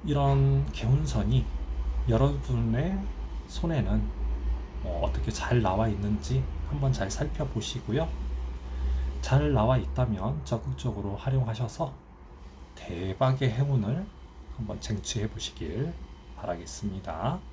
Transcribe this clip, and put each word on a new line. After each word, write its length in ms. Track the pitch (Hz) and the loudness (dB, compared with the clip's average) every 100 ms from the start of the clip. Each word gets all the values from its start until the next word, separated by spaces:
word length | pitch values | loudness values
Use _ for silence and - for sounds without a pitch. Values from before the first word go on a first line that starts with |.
이런 600 | 160 143 139 139 135 139 143 | 0 2 4 6 6 4 2
개운선이 840 | - 113 143 151 120 101 131 - - - - - - 123 | -2 4 4 4 2 4 4 2 -2 -2 -2 0 0 2
여러분의 880 | 113 139 143 131 120 117 117 170 196 196 - - - - | 6 4 2 0 2 2 2 2 0 -4 -6 -6 -8 -8
손에는, 600 | - 165 151 98 107 - - - - - - - - | -2 0 2 2 2 0 -2 -2 0 0 -2 -4 -6
어, 180 | - 85 | -4 -2
어떻게 260 | 101 - - | 0 0 -2
잘 320 | - - 123 | -2 2 2
나와 280 | 95 98 113 | 4 2 2
있는지 520 | 101 104 107 - 131 135 - - | 0 0 -2 0 0 0 -4 -4
한번 240 | 143 139 | 0 0
잘 180 | 127 98 | 2 0
살펴보시고요. 960 | - 143 - 139 113 - - - 123 170 - - - - - - - - - - - | -2 -4 -2 -2 -2 -4 -6 -2 0 0 -2 -4 -4 -4 -6 -8 -2 0 0 0 -4
잘 300 | - 135 147 | 4 4 6
나와 260 | 131 110 131 | 4 6 4
있다면 680 | - - 120 98 107 151 | 2 0 0 0 -2 -2
적극적으로 720 | - 113 - 127 123 104 101 98 | -2 -2 -2 -2 -2 -2 -4 -4
활용하셔서 760 | 135 131 117 113 120 - 147 - - - - - - - - | 0 2 2 -2 -4 -2 -6 -6 -20 -20 -20 -18 -18 -18 -18
대박의 760 | - - 85 95 95 131 131 131 | -14 -10 -6 -4 2 4 4 2
행운을 560 | 110 143 131 101 156 208 - - - - | 4 4 4 2 0 -2 -10 -18 -18 -14
한번 240 | - 104 101 | -8 -6 -6
쟁취해 500 | - 101 - - 107 | -4 -4 -2 -2 -2
보시길 640 | - - - 73 92 160 175 - - - - | -4 -10 -8 -6 -2 -4 -6 -12 -16 -16 -10
바라겠습니다. 1000 | - 87 82 - 104 95 92 80 113 185 - | -6 -6 -8 -6 -6 -6 -6 -2 -2 -2 -6